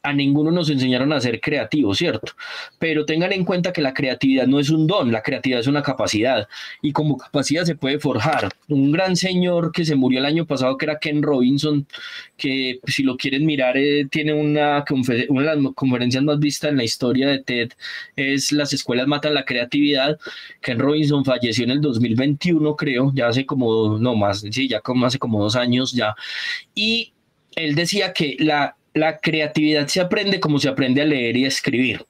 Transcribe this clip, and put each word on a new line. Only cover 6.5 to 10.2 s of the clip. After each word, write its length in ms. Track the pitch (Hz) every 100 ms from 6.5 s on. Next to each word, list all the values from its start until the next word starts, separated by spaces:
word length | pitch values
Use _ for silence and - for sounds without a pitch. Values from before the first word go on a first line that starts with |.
| - - -
y 120 | 160
como 240 | 143 151 135
capacidad 480 | - 147 135 151 170
se 100 | 156
puede 240 | 135 151
forjar. 480 | 147 117 139 139 98 - -
Un 240 | 143 139
gran 240 | 160 185 180
señor 560 | 185 180 180 175 165
que 100 | 170
se 120 | 160 143
murió 240 | 127
el 60 | 127